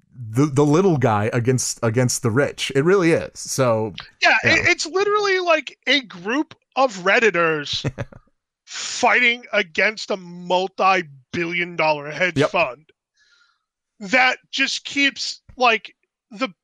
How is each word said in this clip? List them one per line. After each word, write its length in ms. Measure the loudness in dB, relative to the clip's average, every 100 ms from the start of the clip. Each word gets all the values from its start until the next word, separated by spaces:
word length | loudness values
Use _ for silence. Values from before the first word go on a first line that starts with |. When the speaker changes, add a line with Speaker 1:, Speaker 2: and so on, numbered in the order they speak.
| _ -18
Speaker 1:
the, 220 | -6 0
the 220 | 2 2 4
little 320 | 4 4 4
guy 320 | 2 2 0
against, 460 | 0 0 0 -2 -2
against 400 | 0 2 0 0
the 80 | 0
rich. 400 | 0 -2 -4 -4 0
It 60 |
really 280 | 2 4 4
is. 180 | 0 -2 -12
So 540 | -8 -2 0 0 -2 -8 -16 -2
Speaker 2:
Yeah, 140 | 2 2
Speaker 1:
yeah. 120 | 2 2
Speaker 2:
it, 120 | 2
it's 160 | -2
literally, 540 | -2 -2 0 0 0 0
like, 380 | 2 0 -2 -10 -2
a 160 | -2
group 520 | -2 -12 -4 -4 -4 -10 _ 0
of 220 | 0 0
Redditors 920 | 0 4 2 2 0 0 -4 -6 -6 -8 -14 -16 _
Speaker 1:
<laughs> 340 | _ _ _ -16
Speaker 2:
fighting 800 | -12 -10 0 2 4 2 0 -4
against 560 | -4 -2 0 0 -2 -6
a 80 | -8
multi-billion 1600 | -8 -12 -2 -2 -2 0 2 2 -2 -16 _ -8 -4 -4 -6 -2
dollar 340 | 0 0 -4
hedge 260 | -4 -2 0
Speaker 1:
Yep. 140 | 0
Speaker 2:
fund 360 | 0 -2 -4 _ _ _ _ _ _ _ _ _ _ _ -16
that 360 | -2 2 2 0 _
just 340 | -4 -4 -4
keeps, 560 | -6 0 0 -2 -10 -12 _ 0
like, 380 | 2 2 -4 _ _ _ _
the 160 | -8 -8 -8